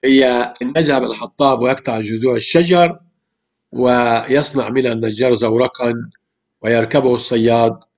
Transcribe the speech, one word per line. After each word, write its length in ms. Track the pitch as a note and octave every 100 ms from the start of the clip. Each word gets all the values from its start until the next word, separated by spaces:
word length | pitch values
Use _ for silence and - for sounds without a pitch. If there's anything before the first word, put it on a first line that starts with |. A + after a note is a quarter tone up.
هي 220 | C3 C3+ B2+ B2 A#2+ -
أن 100 | B2 D3+
يذهب 260 | D#3 C3+
الحطاب 580 | A#2+ A2 A#2 - C#3 B2+
ويقطع 400 | B2 C3 - A2+
جذوع 360 | G#2+ A2 B2+ A#2+
الشجر 640 | - E3+ E3+ F3+ E3+ - _ _ _ _ _ _ _
ويصنع 960 | A#2+ B2 B2 A#2+ A#2 - C3+ C#3+ C#3+ A2
من 180 | B2+ B2+
النجار 480 | A2+ A2 G#2+ B2+
زورقا 760 | A#2 A2+ A2+ B2 - A#2+ A#2 A#2 _ _ _ _ _
ويركبه 540 | A2+ A#2 A2 D3 C3
الصياد 680 | A#2+ - A#2+ A2+ A#2 A#2 F#2 _